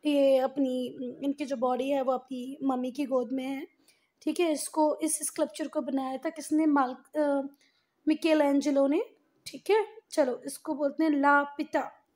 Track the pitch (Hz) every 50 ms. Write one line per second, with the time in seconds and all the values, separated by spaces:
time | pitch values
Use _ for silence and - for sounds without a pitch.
0 | _ 302 294 285 277 269 269 262 262 262 262 285 277 262 254 254 254 240 - -
1 | 269 247 247 - 269 285 269 - 302 247 277 233 233 254 254 240 254 269 285 277
2 | 262 247 262 247 - _ 269 254 247 254 277 294 277 269 262 254 247 254 240 262
3 | 294 233 262 254 247 220 262 262 254 262 277 269 320 - _ _ _ _ _ _
4 | _ _ _ _ - 320 302 - 349 330 302 277 - - - 320 311 302 294 -
5 | 311 311 311 - 302 - - - 311 294 - - 311 269 - 302 262 247 269 269
6 | 262 262 269 262 262 330 320 320 294 - 302 302 320 311 285 277 269 247 262 -
7 | - _ _ 311 302 294 277 277 269 277 - _ _ _ _ _ _ _ _ _
8 | _ 294 311 302 - 330 311 311 294 285 277 285 277 302 277 269 277 277 285 349
9 | 480 - _ _ _ _ _ _ _ - - 277 _ - 392 440 403 427 - -
10 | _ _ - - 294 247 247 - - 277 269 - _ - 311 269 302 277 285 -
11 | 320 320 294 285 277 285 285 285 285 285 285 - 311 - - 311 - - - _
12 | _ _ _